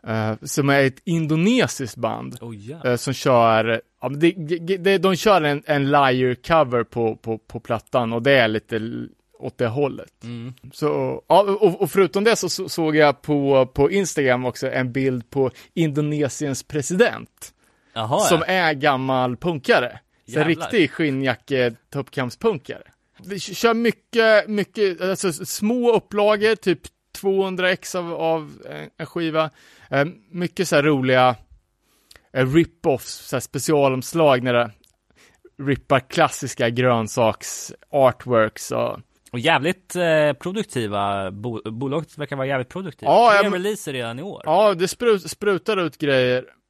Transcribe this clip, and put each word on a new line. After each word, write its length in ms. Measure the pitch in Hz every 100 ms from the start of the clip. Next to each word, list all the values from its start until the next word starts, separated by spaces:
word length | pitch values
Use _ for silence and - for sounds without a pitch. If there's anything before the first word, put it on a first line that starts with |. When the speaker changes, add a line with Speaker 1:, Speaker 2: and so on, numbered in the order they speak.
| -
Speaker 1:
eh, 260 | 110 110 110
som 260 | 131 - 139
är 140 | 139
ett 160 | 135 131
indonesiskt 920 | - 165 156 156 185 254 165 - 127 -
band, 400 | 113 113 127 123
Speaker 2:
Oh, 140 | 117
yeah. 300 | 107 107 165
Speaker 1:
eh, 100 | 123
som 180 | 123 -
kör, 680 | 127 143 123 113 113 113 113 _ _
ja, 80 | 127
men 100 | 143
det, 120 | 170 185 151 170 170 190
det, 200 | 185 196
de 180 | 190
kör 260 | 185 214 190
en, 220 | 147 143
en 260 | - 147 139
Liar-cover 920 | 143 135 127 127 123 - 165 135 120
på, 320 | 113 123 113
på, 220 | 113 113 110
på 220 | _ 117
plattan, 540 | - 113 _ 131 113
och 80 | 117
det 100 | 131
är 160 | 139 113
lite 280 | 107 _
l-, 340 | 113 113 120 120 _ _ _
åt 180 | 131 -
det 100 | 120
hållet. 560 | 123 139 113 110 _
Speaker 2:
Mm. 300 | 117 120 123 127 -
Speaker 1:
Så, 480 | - 147 147 131 131 _
ja, 140 | 170
och, 400 | 202 196 202 165
och 100 | 185
förutom 320 | 196 180 202
det 120 | 214
så, 140 | 214 185
så 200 | - 190
såg 260 | - 156
jag 260 | 151 147 135
på, 440 | - 147 139 135
på 260 | 127 - 139
Instagram 540 | 196 185 - 131 123
också 260 | 127 - 131
en 200 | 131 127
bild 380 | 127 135 127 -
på 220 | 139 131 - -
Indonesiens 880 | - 160 143 147 151 139 - 147 131
president, 880 | - 151 135 180 233 - - _ - _ _ _ _
Speaker 2:
Jaha, 260 | 113 110 143
Speaker 1:
som 200 | 160 165 165
Speaker 2:
ja. 60 |
Speaker 1:
är 200 | 185 160
gammal 640 | 139 147 131 131 131 127 123
punkare. 600 | 175 156 175 208 120 - _ _ -
Så 60 | 127
en 100 | 151
Speaker 2:
Jävlar. 160 | 160 170
Speaker 1:
riktig 220 | 233 143
skinnjacke, 840 | - 156 135 135 113 - 135 123 113 _
tuppkampspunkare. 880 | 139 131 - 123 - 233 165 - - - _ _ _
Vi 140 | 185 196
k-, 140 | -
kör 200 | 175 233
mycket, 720 | 226 233 - _ 233 226 214 -
mycket, 540 | 208 185 - 202 165
alltså, 260 | 185 190 196
s-, 260 | 147 -
små 360 | - 208 247 240
upplagor, 640 | 220 _ 208 208 214 214
typ 240 | 220 190 170 - _ _
tvåhundra 600 | - 196 190 190 185 180
ex 240 | 180 -
av, 180 | 185 170
av 480 | 156 165 160 147 143 127
en, 200 | 151 151 _
en 80 |
skiva. 440 | 160 175 165 156 156 _ _ _ _
Eh, 160 | 139 151 - _
mycket 360 | 175 175 - 180
så 80 |
här 80 | 156
roliga, 520 | 147 139 131 127 127 120 - _ _ _ _ _ _ - _
eh, 120 | 127
rip-offs, 840 | 131 151 160 _ 165 131 - - -
så 80 |
här 60 | 131
specialomslag 1040 | - 139 143 151 139 131 - 165 156 127
när 100 | 123
det 180 | 120 117 _ _ _ _ _ _ _ _ -
rippar 380 | 139 131 _ -
klassiska 680 | - - 151 - 131 - 120
grönsaks-artworks 2000 | 120 127 117 110 - 113 - - - - - _ 147 131 - 123 117 110 - -
och 280 | 120 117 110 - _ _
Speaker 2:
Och... 80 | 123
jävligt, 560 | 135 156 147 185 _
eh, 380 | 180 170 156 151
produktiva. 1000 | 139 180 208 - 127 110 101 101 101 95
Bo-, 400 | 101 120 110 110
bolaget 460 | 113 139 147 151 -
verkar 180 | 147
vara 120 | 139 131
jävligt 220 | 135 123
produktivt. 380 | 180 190 - -
Speaker 1:
Ja, 220 | 180 233
Speaker 2:
Tre 80 | 202
Speaker 1:
ja, 120 | 202
men 40 |
Speaker 2:
releaser 400 | 185 196 214 -
redan 260 | 131 117 120
i 40 |
år. 180 | 190 -
Speaker 1:
Ja, 280 | 156 170 214
det 140 | 175 180
spru-, 400 | - 240 202 -
sprutar 500 | - 202 185 - 202
ut 200 | 165 -
grejer. 480 | 143 135 127 127 127 _